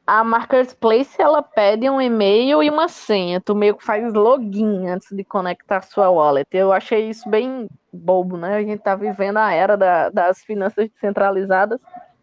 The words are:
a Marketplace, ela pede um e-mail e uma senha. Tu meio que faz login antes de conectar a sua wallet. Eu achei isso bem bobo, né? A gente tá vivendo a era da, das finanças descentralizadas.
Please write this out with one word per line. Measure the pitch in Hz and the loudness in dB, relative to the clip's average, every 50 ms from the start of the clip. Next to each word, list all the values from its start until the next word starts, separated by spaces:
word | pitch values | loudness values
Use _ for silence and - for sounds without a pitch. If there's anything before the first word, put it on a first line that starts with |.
| _ | _
a | - 196 214 226 | 0 0 2 2
Marketplace, | 226 226 233 233 - 277 254 254 247 - _ - 226 220 240 277 - - - | 0 0 -2 -2 0 0 0 0 0 -4 _ 0 2 2 2 0 -2 -2 0
ela | 359 294 311 302 294 | 2 2 2 2 0
pede | - - 220 208 196 214 220 240 269 | -2 -2 2 2 2 2 2 0 -2
um | 269 269 | 0 0
e-mail | 262 247 233 220 202 196 202 220 247 269 294 302 302 | 0 0 0 2 2 4 4 4 4 4 2 2 2
e | 294 | 2
uma | 302 302 320 339 | 2 0 -2 -2
senha. | - - - - 214 196 180 175 175 185 | -4 -8 -4 -2 -2 -2 0 -2 -4 -4
Tu | - - 208 | -4 -2 -2
meio | 208 208 208 208 | 2 2 2 0
que | 202 - | 0 -4
faz | - 220 214 233 240 214 | -4 -4 -4 -4 -2 0
login | 214 208 233 262 285 233 202 196 202 220 214 208 185 185 180 | 2 4 4 2 2 0 -6 -4 -2 -2 -2 -2 -4 -4 -6
antes | 180 190 - - | -6 -8 -8 -10
de | 202 196 190 | -12 -12 -12
conectar | - - 202 180 180 180 - _ - 202 190 | -6 -6 -6 -4 -4 -8 -8 _ -4 -4 -4
a | 190 | -4
sua | - - 208 196 185 | -6 -2 2 2 4
wallet. | 185 165 151 147 143 139 143 - - | 4 4 4 2 2 0 -2 -2 0
Eu | 185 190 190 190 | 0 2 2 2
achei | 196 196 - 233 214 220 220 | 0 0 0 -2 -2 -2 -2
isso | 220 - - 208 | -8 -12 -6 -2
bem | 208 214 240 262 262 262 226 - - - _ _ - | -2 -2 -2 -2 -6 -10 -12 -14 -16 -20 _ _ -20
bobo, | 180 165 175 185 185 180 185 185 | -8 -2 0 0 0 0 -4 -6
né? | 170 170 185 208 | -8 -6 -4 -4
A | 214 214 | -4 -4
gente | 214 208 208 | -4 -8 -6
tá | - 202 196 | -4 -4 -4
vivendo | 196 202 214 196 196 196 196 202 214 | -2 -4 -8 -4 -4 -4 -2 0 0
a | 220 208 175 | 0 2 2
era | 160 185 196 214 | 2 2 2 2
da, | 202 190 185 180 165 143 - | 2 2 2 2 2 0 0
das | 196 202 175 180 190 - - | 0 0 0 0 0 -2 -6
finanças | - 214 202 190 196 - - 220 214 | -8 -6 -4 -4 -4 -2 -2 -4 -4
descentralizadas. | - _ - 202 202 - 202 196 196 190 196 190 185 185 202 214 226 262 - - - - - _ _ _ | -6 _ -6 -6 -2 0 0 0 0 -2 -2 0 0 0 0 0 -2 -8 -10 -16 -20 -20 -20 _ _ _